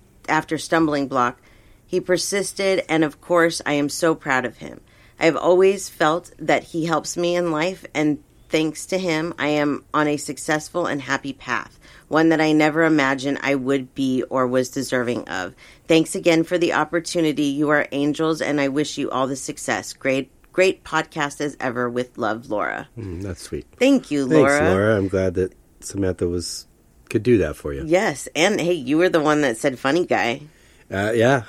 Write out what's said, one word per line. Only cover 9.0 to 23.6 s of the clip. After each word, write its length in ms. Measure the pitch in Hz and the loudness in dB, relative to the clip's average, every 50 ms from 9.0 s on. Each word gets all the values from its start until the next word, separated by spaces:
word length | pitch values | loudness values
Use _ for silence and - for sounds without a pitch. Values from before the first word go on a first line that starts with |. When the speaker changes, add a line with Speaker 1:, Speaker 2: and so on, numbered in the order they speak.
| 185 170 156 156 160 175 160 | -2 -2 -2 -2 -2 -4 -4
Speaker 1:
I 120 | - 135 151 | -4 -2 0
am 340 | 151 147 147 147 135 - - _ - | 0 0 0 0 -2 -4 -8 _ -2
on 140 | 151 151 | 0 0
a 100 | 147 147 | 0 -2
successful 680 | 147 - - 127 - - - 156 156 - - - 175 160 | -4 -6 -10 -12 -8 -4 -2 -2 -2 -4 -6 -6 -4 -4
and 140 | 92 139 143 | -4 -4 -6
happy 320 | 127 131 139 - - 139 131 | -4 -4 -4 -4 -4 -8 -12
path, 440 | - - 127 120 101 - - - - - - - - - | -12 -8 -6 -6 -6 -6 -10 -18 -20 -20 -20 -20 -20 -8
one 220 | _ 147 156 160 165 | _ 2 4 4 4
that 120 | 160 151 | 4 4
I 120 | 156 156 151 | 2 2 4
never 300 | 151 151 156 147 165 165 | 4 2 2 2 2 2
imagined 540 | 156 156 151 135 131 139 131 131 143 135 - - | 2 2 2 2 0 0 -2 -4 -4 -4 -4 -2
I 100 | 139 143 | -2 -2
would 400 | 135 123 135 139 135 127 127 _ | -2 0 -2 -2 -2 -4 -8 _
be 300 | - 135 131 127 127 - | -4 -2 -2 0 -2 -2
or 240 | - 120 131 127 | -2 -2 -2 0
was 220 | 123 127 131 123 - | 2 0 0 0 -2
deserving 580 | - 139 127 - 131 123 120 120 117 107 - | -4 -6 -4 -2 -2 -2 -2 -2 -4 -6 -6
of. 260 | - 85 95 90 - - - - - - - _ | -8 -8 -8 -8 -10 -12 -18 -20 -20 -20 -14 _
Thanks 280 | - 165 160 160 - - | 2 4 4 4 2 -4
again 280 | 190 - 170 165 165 160 | 0 2 4 4 4 2
for 140 | - 180 | 0 0
the 160 | 170 170 123 80 | 0 0 0 2
opportunity. 680 | 139 151 151 170 170 160 - - 175 160 156 139 147 147 | 0 -2 -2 -2 -4 -4 -4 -2 0 0 0 0 0 0
You 260 | 143 139 147 151 147 | 0 0 0 0 2
are 180 | 151 147 - - | 2 0 0 -2
angels, 500 | - 143 143 151 143 156 160 160 160 151 | -2 -2 -2 -2 0 0 -2 -2 -2 -2
and 180 | - 139 147 147 | -2 -2 0 0
I 80 | 139 139 | 0 0
wish 280 | 131 151 147 - - | 0 -2 -2 -2 -4
you 140 | 147 135 - | -6 -6 -4
all 160 | - 127 131 | -2 -2 -2
the 80 | 127 139 | -2 -4
success. 580 | - - - 147 - - 131 113 92 - - - | -6 -8 -10 -12 -8 -4 -4 -4 -4 -4 -8 -12
Great, 380 | - - 135 131 139 131 - _ _ _ _ - | -6 -4 -2 -2 -2 -4 -6 _ _ _ _ 0
great 300 | 180 185 190 185 - _ | 2 2 2 2 -2 _
podcast 560 | - 160 160 160 - - 160 143 143 - - | -4 -4 -4 -4 -4 -4 -4 -4 -4 -4 -4
as 160 | 147 147 135 - | -6 -6 -4 -4
ever. 280 | - 131 113 123 123 | -6 -4 -2 -2 -4
With 300 | 120 120 123 120 - _ | -2 -2 -4 -6 -6 _
love, 320 | - 117 104 113 117 127 - | -4 -4 -2 -4 -4 -6 -6
Laura. 380 | 107 101 85 60 52 - - - _ | -4 -4 -4 -4 -6 -8 -10 -12 _
Speaker 2:
Mm, 240 | 117 104 92 85 90 | -12 -10 -10 -8 -8
that's 220 | 101 98 90 - - | -8 -10 -10 -12 -10
sweet. 240 | - - 71 | -10 -10 -10